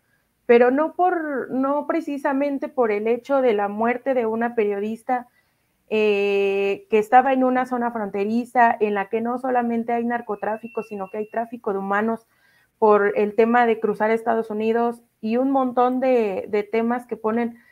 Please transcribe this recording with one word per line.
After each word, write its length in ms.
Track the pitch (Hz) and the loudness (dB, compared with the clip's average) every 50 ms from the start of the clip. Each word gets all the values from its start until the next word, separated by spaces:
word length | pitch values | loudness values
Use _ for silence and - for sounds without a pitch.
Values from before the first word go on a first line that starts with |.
| _ _ _ _ _ _ _ _ _ | _ _ _ _ _ _ _ _ _
pero 260 | - 240 240 240 254 | 4 6 6 6 4
no 240 | 262 285 311 320 - | 4 2 0 0 0
por, 560 | - 359 370 359 339 311 302 285 240 - - | 0 2 2 2 0 -2 -4 -6 -6 -6 -4
no 360 | - 262 269 277 285 294 285 | -2 -2 0 0 0 -2 -2
precisamente 840 | 294 330 330 320 302 285 277 302 294 277 269 285 285 277 269 302 - | -2 -2 -4 -4 -4 -6 -4 -2 -2 0 0 0 -2 -2 -4 -6 -4
por 200 | - 262 240 214 208 | -2 0 0 0 0
el 120 | 208 214 226 | 0 0 -2
hecho 320 | 240 247 - - 277 269 | -2 -2 -2 -2 0 2
de 120 | 254 247 208 | 2 2 2
la 140 | 202 202 | 2 0
muerte 460 | 202 208 214 226 233 247 240 - 277 254 | -2 -2 -2 -2 -2 -2 -2 -2 -2 0
de 120 | 254 226 | 0 0
una 300 | 220 220 226 233 233 233 | 0 -2 -2 -2 -2 0
periodista, 720 | 233 208 208 202 196 208 220 226 226 - - 254 247 240 _ _ _ _ _ _ _ _ _ _ _ _ - | 0 0 0 -2 -2 -4 -6 -6 -6 -6 -4 -4 -4 -6 _ _ _ _ _ _ _ _ _ _ _ _ -4
eh, 1000 | 214 220 214 214 202 202 202 202 202 196 196 196 196 196 196 196 196 196 - - | -2 2 2 2 2 2 0 0 0 0 0 0 0 0 0 -2 -2 -6 -4 -2
que 100 | 220 214 | 0 0
estaba 340 | 214 - 254 254 254 269 262 | 2 4 4 4 4 4 2
en 100 | 262 254 | 2 2
una 220 | 254 254 254 254 | 2 0 0 -2
zona 260 | 247 254 240 240 233 | -2 -4 -4 -4 -4
fronteriza 840 | 233 226 208 196 196 202 196 214 226 240 240 - - 254 233 233 - - | -4 -6 -6 -6 -4 -4 -2 -2 -2 -2 -2 0 2 4 4 4 4 2
en 140 | 214 208 208 | -2 -2 -2
la 160 | 202 196 - | -2 -4 -4
que 100 | 233 220 | -4 -4
no 200 | 226 233 247 247 | -4 -4 -4 -4
solamente 520 | 262 262 247 247 240 233 233 233 226 240 | -2 -2 -2 0 0 -2 -2 -4 -2 -2
hay 140 | 240 233 233 | -4 -2 -2
narcotráfico, 800 | 233 240 233 240 - 202 202 202 202 214 220 - 226 - 226 214 | -2 -4 -4 -4 -6 -8 -6 -6 -6 -6 -6 -10 -10 -10 -10 -10
sino 260 | - 208 196 190 190 | -8 -10 -10 -10 -8
que 80 | - | -8
hay 120 | 214 214 214 | -10 -10 -8
tráfico 440 | - 220 233 233 247 233 - 220 190 | -6 -8 -8 -8 -10 -8 -6 -4 -4
de 60 | 196 | -4
humanos 480 | 196 196 202 208 220 226 226 220 _ _ _ _ _ _ _ _ _ _ _ - | -2 -2 -2 0 0 -2 -4 -6 _ _ _ _ _ _ _ _ _ _ _ 2
por 320 | 220 214 208 202 202 202 - | 4 6 6 6 4 2 0
el 180 | 208 208 208 208 | 0 0 0 2
tema 300 | 233 226 226 240 247 240 | 2 4 4 4 4 4
de 160 | 233 220 226 | 4 2 0
cruzar 280 | 226 208 202 185 214 214 | 0 -2 0 0 0 0
Estados 400 | 226 226 226 233 226 226 220 220 | 0 0 0 0 -2 -2 -2 -4
Unidos 520 | 214 214 220 226 226 233 233 240 233 - _ _ _ _ | -4 -2 -2 0 0 0 0 -2 -4 -8 _ _ _ _
y 160 | 220 220 226 | -4 -2 0
un 160 | 247 269 277 | 0 0 2
montón 480 | 269 269 262 254 240 254 247 254 254 254 | 0 0 0 0 2 2 2 2 2 0
de, 460 | 262 262 254 240 220 202 185 202 - | 0 2 2 2 2 0 -2 -6 -4
de 160 | - 208 208 202 | -4 -2 -4 -2
temas 420 | 208 - 226 226 233 240 247 240 | -2 -2 -2 -2 -2 -2 -4 -6
que 100 | - 220 | -10 -10
ponen 400 | 220 - 220 220 240 240 233 233 - _ _ | -6 -4 -2 -2 -2 -2 -4 -8 -12 _ _